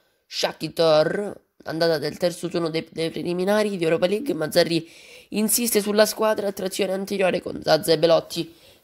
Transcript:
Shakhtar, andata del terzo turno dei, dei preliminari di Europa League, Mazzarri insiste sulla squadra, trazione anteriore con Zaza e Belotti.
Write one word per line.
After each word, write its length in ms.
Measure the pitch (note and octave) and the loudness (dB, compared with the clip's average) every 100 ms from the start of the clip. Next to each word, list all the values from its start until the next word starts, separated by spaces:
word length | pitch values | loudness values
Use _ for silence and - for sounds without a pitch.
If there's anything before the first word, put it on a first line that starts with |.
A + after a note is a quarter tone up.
| _ _ _ | _ _ _
Shakhtar, 1120 | - F3+ - D#3 - E3 D3+ D#3+ F#3+ G#3 - _ _ | -4 -4 -4 -6 2 4 6 4 0 -6 -10 _ _
andata 340 | - D#3+ E3 D#3+ | -8 -2 0 0
del 180 | D3+ - | -2 -2
terzo 320 | F3 E3+ E3+ | -4 -2 -6
turno 200 | F3+ E3 | -4 -2
dei, 180 | D#3+ E3 | -4 -6
dei 200 | D#3+ E3 | -6 -6
preliminari 640 | D#3+ D#3+ F3 F#3 G#3 G#3+ G3 | -4 -4 -2 0 0 0 -2
di 80 | |
Europa 220 | D#3+ E3 F3+ | 0 2 0
League, 280 | G#3 C#4 | 0 -2
Mazzarri 540 | D#3 D#3 F3 E3 E3 D#3+ - - - - | -4 0 2 2 0 -4 -12 -20 -20 -8
insiste 500 | G3+ G#3+ - A#3 G#3+ | -2 0 0 0 0
sulla 260 | G3+ G#3 G#3+ | 2 4 2
squadra, 460 | - A3 G#3+ G3+ | 2 0 0 -4
trazione 400 | G3 F#3+ - F#3+ | -4 -6 -4 -4
anteriore 480 | F#3+ G3 G3+ F#3 F3 | -4 -4 0 0 0
con 200 | - - | -4 -6
Zaza 300 | - D#3 - | 2 2 4
e 60 | D#3 | 2
Belotti. 560 | E3 D#3+ - E3+ D#3+ - - _ | 4 4 2 -6 -8 -12 -20 _